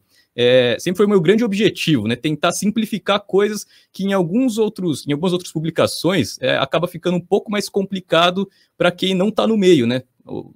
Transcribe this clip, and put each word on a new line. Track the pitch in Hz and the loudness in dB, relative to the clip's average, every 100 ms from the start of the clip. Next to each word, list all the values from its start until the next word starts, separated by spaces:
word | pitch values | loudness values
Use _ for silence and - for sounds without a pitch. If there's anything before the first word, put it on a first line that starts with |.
| _ _ _ | _ _ _
é, | - 120 127 123 117 | 0 4 4 4 0
sempre | - 185 | -2 0
foi | 208 | 4
o | |
meu | 202 | 4
grande | 160 214 | 4 2
objetivo, | 233 196 208 - - 143 104 | 2 2 0 0 0 0 0
né? | 120 | -2
Tentar | 156 151 175 | -4 -2 -2
simplificar | 175 202 214 220 202 - 202 | 0 -2 -2 -4 -4 -2 -2
coisas | - 190 208 208 - _ _ | 0 0 0 -2 -12 _ _
que | - | -6
em | 196 | -2
alguns | 196 165 214 262 214 | 0 0 0 0 0
outros, | 214 214 180 131 - | -2 -2 -4 -4 -4
em | |
algumas | 143 185 | -2 -2
outras | 180 - | -2 -4
publicações, | 160 156 156 110 - 156 190 110 - | -8 -6 0 0 0 -2 0 -2 -4
é, | 131 135 | -2 -2
acaba | 135 165 175 | -2 -2 -4
ficando | 160 175 180 | -6 -4 -4
um | |
pouco | 175 202 - | -2 -2 -2
mais | 208 - | -6 -4
complicado | 202 196 190 - 165 175 185 196 _ _ - | -4 -4 -8 -2 2 2 0 -6 _ _ -2
pra | 175 | -2
quem | 175 185 | 0 -2
não | 190 208 | 0 0
tá | 220 214 | 0 0
no | 220 | 2
meio, | 185 165 117 | 4 4 4
né? | 127 - _ | -2 -6 _
O, | - 101 - | -14 -12 -12